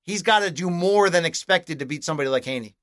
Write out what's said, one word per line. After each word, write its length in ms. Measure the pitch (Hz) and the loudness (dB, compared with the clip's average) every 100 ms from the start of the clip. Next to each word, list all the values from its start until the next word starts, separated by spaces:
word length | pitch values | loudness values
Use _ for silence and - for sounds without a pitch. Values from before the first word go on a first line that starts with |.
he's 220 | - 208 | -10 -4
gotta 260 | 226 214 202 | 2 2 2
do 220 | 147 180 | -4 -4
more 360 | 175 185 202 196 | 0 2 4 4
than 160 | 175 | 4
expected 540 | 165 - - 185 180 147 | 0 -4 0 0 0 -10
to 80 | 135 | -8
beat 180 | 147 | -8
somebody 260 | 156 151 135 | -6 -4 0
like 160 | 131 127 | -2 -2
Haney. 280 | 131 107 _ | -8 -10 _